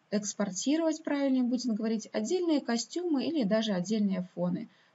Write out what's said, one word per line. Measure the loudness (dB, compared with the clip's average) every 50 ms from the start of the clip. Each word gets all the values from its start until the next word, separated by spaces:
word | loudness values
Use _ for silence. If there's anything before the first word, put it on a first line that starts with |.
| _ _
экспортировать, | -4 -2 -2 -4 -4 -2 -4 -4 -4 -2 0 0 2 2 2 2 0 -2 -2
правильнее | -4 -2 0 2 2 2 2 2
будет | 2 0 0 0 -2 -2
говорить, | 0 0 -2 -2 -2 -4 -4
отдельные | -4 -4 0 0 0 0 2 2 2 2
костюмы | 2 0 -2 -2 -4 -4 -6 -4 -2 0 0 0 0
или | 0 0 0 2
даже | 2 2 2 2 0 0
отдельные | -2 0 0 0 0 2 0 0 -2 -4 -6 -4
фоны. | -2 -2 -2 -2 -2 -6 -10 _ _ _ _